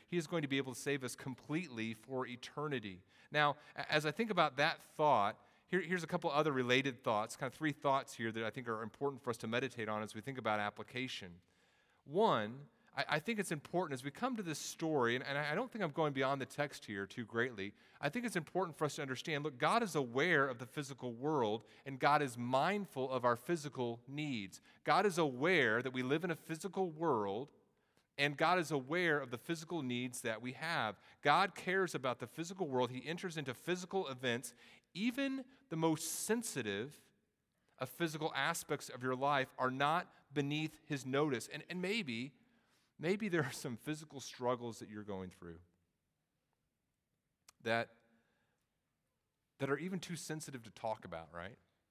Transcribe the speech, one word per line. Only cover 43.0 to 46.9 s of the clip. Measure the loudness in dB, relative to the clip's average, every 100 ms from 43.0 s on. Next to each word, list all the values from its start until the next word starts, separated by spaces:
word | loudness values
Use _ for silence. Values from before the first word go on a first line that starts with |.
maybe | -2 0 2
there | 2
are | 0
some | -2 -8 -6
physical | -6 -8 -8 -14
struggles | -12 -2 0 0 -2 -8
that | -12
you're | -12
going | -8 -6 -8
through | -10 -14 -14 -18 _ _ _ _ _ _ _ _ _ _ _ _